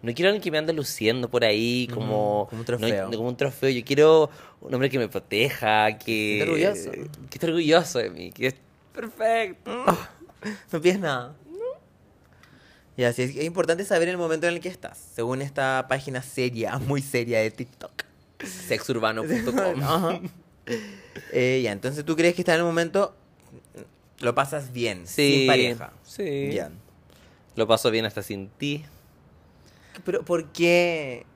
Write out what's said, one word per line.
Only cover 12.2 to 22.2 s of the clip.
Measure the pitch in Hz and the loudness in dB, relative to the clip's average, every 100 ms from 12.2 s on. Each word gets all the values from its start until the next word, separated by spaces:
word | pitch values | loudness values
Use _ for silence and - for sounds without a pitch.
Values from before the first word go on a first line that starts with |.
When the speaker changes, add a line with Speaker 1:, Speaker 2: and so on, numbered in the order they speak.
| _ _ - - - _ _ - | _ _ -20 -20 -20 _ _ 0
Speaker 2:
Ya, | 120 | 0
sí, | 120 | 2
es, | 127 139 | -2 -2
es | |
importante | 156 175 165 170 | -4 0 2 2
saber | 196 185 170 | 2 2 2
el | 180 | 0
momento | 170 160 170 | -2 0 0
en | |
el | 175 | -2
que | 180 | -8
estás, | 180 - - - | -10 -16 -16 -16
según | - 117 131 | -6 -4 -2
esta | 139 139 131 131 131 | -4 -2 0 0 0
página | 131 139 127 | -2 -2 -8
seria, | - - 127 117 107 127 | -8 -2 -2 -2 -4 -4
<laughs> | |
muy | 117 139 | -2 -2
seria | 139 127 117 117 | 0 -2 0 2
de | 110 | 0
TikTok. | - 123 _ - - - _ _ _ | -2 -14 _ -18 -14 -14 _ _ _
Speaker 1:
Sexurbano | - - - 110 - 117 110 110 | -14 -12 -4 -4 -2 0 0 0
punto | 151 233 220 | -2 -2 0
com. | 254 | 0
Speaker 2:
<laughs> | 190 160 | 0 0
Ajá. | 139 160 175 175 180 - - _ - - 208 196 - - - | 0 2 0 -2 -8 -14 -20 _ -8 -8 -8 -18 -18 -18 -4
Eh, | - 127 131 | 0 2 2
ya, | 117 | 0
entonces | 101 127 147 | -2 -4 -6
tú | 151 | -4
crees | 160 | 2